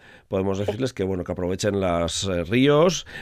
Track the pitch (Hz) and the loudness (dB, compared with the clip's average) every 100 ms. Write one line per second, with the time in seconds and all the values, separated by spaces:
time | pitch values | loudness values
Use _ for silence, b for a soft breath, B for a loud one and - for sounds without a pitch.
0 | b b b 98 95 95 104 104 127 - | b b b -2 0 0 -2 -2 -4 -2
1 | 95 92 87 87 90 92 107 98 92 85 | -2 -2 -4 -4 -4 -2 0 0 0 0
2 | 82 - 98 87 85 120 135 147 175 160 | 0 -2 -4 -2 0 2 4 6 4 2
3 | - B | -8 B